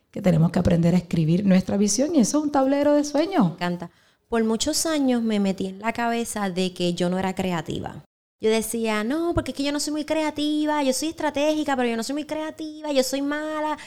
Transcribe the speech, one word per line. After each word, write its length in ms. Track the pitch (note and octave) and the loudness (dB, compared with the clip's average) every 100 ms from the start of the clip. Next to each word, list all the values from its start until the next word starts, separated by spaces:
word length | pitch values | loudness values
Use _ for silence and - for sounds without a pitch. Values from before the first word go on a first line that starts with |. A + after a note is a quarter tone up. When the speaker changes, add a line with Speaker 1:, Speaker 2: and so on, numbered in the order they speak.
| _ | _
Speaker 1:
que 120 | - | -2
tenemos 280 | G3 D#3+ E3+ | 2 4 4
que 80 | - | 4
aprender 360 | G3 E3+ E3+ | 2 4 4
a 40 | F3 | 4
escribir 460 | - E3+ D#3 F3 | 2 0 2 2
nuestra 320 | G3+ F#3 - G3+ | 4 4 4 0
visión 380 | G#3 B3+ D4 | 2 2 2
y 60 | E4 | 4
eso 180 | G3+ D4 | 4 2
es 60 | |
un 60 | D4+ | 2
tablero 420 | C#4+ C4+ C#4 D4 | 2 2 2 4
de 100 | D4 | 4
sueño. 400 | D4 C#4 E4+ F#4 F3+ | 2 0 0 2 2
Speaker 2:
Me 40 | |
encanta. 360 | E3 F3 F3 E3+ _ _ _ - | 0 -4 -4 -8 _ _ _ -4
Por 140 | A#3 | 0
muchos 420 | A3 A3+ D4 D#4 E4 | 0 0 -2 -2 0
años 360 | D#4 C4+ A#3+ | 0 2 2
me 160 | A3+ G#3 | 0 0
metí 260 | G3 F#3+ F#3+ | 0 0 -4
en 120 | F#3+ | -6
la 120 | A3 | -6
cabeza 560 | A3+ A#3 A#3 A3+ G#3+ G3 | -2 -2 -2 -4 -4 -4
de 240 | F3 F#3 | 0 -2
que 220 | F#3 F3 | 0 -2
yo 160 | F3 F3 | 0 0
no 80 | F3+ | 0
era 160 | F#3+ | -2
creativa. 680 | F#3 F#3 E3+ D#3 - - - - _ _ _ | -2 -2 -2 -4 -6 -8 -12 -18 _ _ _
Yo 100 | A3 | 0
decía, 540 | A3+ A3 A#3 A3+ G#3+ | 2 0 -2 -2 -2
"No, 280 | G#3+ D#4 E4+ | -2 -2 0
porque 160 | E4 C4+ | 0 -2
es 40 | C4 | -4
que 60 | |
yo 80 | C#4 | -2
no 80 | D4 | -2
soy 120 | D4 | -4
muy 120 | D4+ | -6
creativa, 760 | D4+ D#4 D4+ D4 D4 D4+ D4+ D4+ | -2 -2 -2 -2 -2 0 0 0
yo 100 | C4+ | 0
soy 160 | C4 D#4 | 0 -4
estratégica, 680 | E4 D4+ C#4+ D4+ D#4 C#4+ C4 | -4 -4 0 0 0 0 0
pero 120 | A#3+ | 0
yo 80 | A3+ | -2
no 60 | |
soy 120 | A#3 | -4
muy 100 | C#4+ | -6
creativa, 680 | D4 D4+ D#4 D#4 D#4 D4+ D4+ | -6 -6 -6 -8 -12 -10 -4
yo 100 | C#4 | 0
soy 200 | C4 C#4 | 0 0
mala". 540 | C#4+ D4 D#4 D#4 D4+ D4 | -2 -4 -4 -4 -4 -6